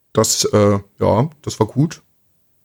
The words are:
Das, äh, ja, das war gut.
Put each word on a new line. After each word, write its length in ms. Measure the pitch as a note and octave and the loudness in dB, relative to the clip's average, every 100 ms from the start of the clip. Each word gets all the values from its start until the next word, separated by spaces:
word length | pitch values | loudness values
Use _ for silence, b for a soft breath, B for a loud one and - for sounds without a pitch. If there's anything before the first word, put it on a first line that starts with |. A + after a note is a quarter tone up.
| _ | _
Das, 320 | - G#2+ - | -2 0 0
äh, 340 | - G#2+ G#2 G2+ - - | 0 2 2 2 -4 -4
ja, 300 | G2 G2 D3+ - | 0 0 -2 -6
das 180 | - - | -10 -4
war 80 | G#2+ | -4
gut. 360 | B2+ E3+ - _ _ _ _ _ _ | 0 -2 -4 _ _ _ _ _ _